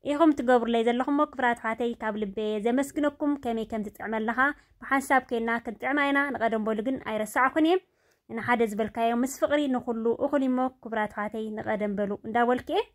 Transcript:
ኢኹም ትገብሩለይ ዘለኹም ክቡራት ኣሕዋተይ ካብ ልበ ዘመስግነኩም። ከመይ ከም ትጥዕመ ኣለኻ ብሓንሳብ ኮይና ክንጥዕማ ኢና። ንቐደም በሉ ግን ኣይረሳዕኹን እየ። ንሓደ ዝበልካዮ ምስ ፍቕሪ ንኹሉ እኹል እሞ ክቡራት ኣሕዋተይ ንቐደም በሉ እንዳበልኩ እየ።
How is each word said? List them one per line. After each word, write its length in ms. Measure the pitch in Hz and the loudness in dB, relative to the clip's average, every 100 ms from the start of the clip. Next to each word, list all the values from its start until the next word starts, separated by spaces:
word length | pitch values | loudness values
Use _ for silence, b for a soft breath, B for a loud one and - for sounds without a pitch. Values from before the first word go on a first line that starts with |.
ኢኹም 260 | - 285 320 | -2 4 4
ትገብሩለይ 500 | 294 247 247 226 233 | 4 4 4 4 2
ዘለኹም 340 | 226 240 262 285 | 2 2 2 2
ክቡራት 380 | 294 277 247 233 | 0 0 0 0
ኣሕዋተይ 320 | 226 226 240 | -4 -2 -4
ካብ 200 | 233 220 214 | -4 -6 -4
ልበ 220 | 208 196 214 214 | -6 -4 -4 -2
ዘመስግነኩም። 720 | 220 247 277 - 294 285 294 285 | 0 0 0 -2 -2 0 -2 -2
ከመይ 300 | 247 226 220 | -2 -4 -4
ከም 160 | 220 | -6
ትጥዕመ 300 | 202 - 202 | -8 -10 -6
ኣለኻ 240 | 220 220 233 269 285 b b | -2 -2 2 0 0 b b
ብሓንሳብ 440 | - 269 269 269 | -2 0 4 2
ኮይና 260 | 262 233 226 233 | 2 -4 -2 -2
ክንጥዕማ 380 | 240 208 254 285 | -4 -6 -2 0
ኢና። 160 | 277 277 285 | 2 2 0
ንቐደም 320 | 269 226 220 | 0 0 0
በሉ 140 | 214 220 | -2 -2
ግን 160 | 220 269 | -2 -4
ኣይረሳዕኹን 640 | - 214 214 269 254 320 311 | -4 -4 -2 2 2 4 4
እየ። 100 | 381 _ _ _ _ _ | 2 _ _ _ _ _
ንሓደ 300 | 226 220 240 226 | -8 -2 2 2
ዝበልካዮ 460 | 208 214 233 233 240 | 0 -4 0 0 0
ምስ 160 | 247 - | -2 -2
ፍቕሪ 240 | 311 294 285 | 0 0 0
ንኹሉ 360 | 254 247 226 226 233 | -2 -4 -2 0 0
እኹል 240 | 277 285 | 0 0
እሞ 140 | 269 254 254 | 2 0 -2
ክቡራት 400 | 254 226 220 208 | _ -6 -4 -4
ኣሕዋተይ 320 | 214 208 220 220 | -4 -6 -6 -8
ንቐደም 440 | 214 - 214 208 | -8 -4 -2 -2
በሉ 160 | 196 202 202 | -2 -2 -4
እንዳበልኩ 480 | 226 226 240 247 254 | -2 2 2 2 0
እየ። 120 | 349 480 | -2 -2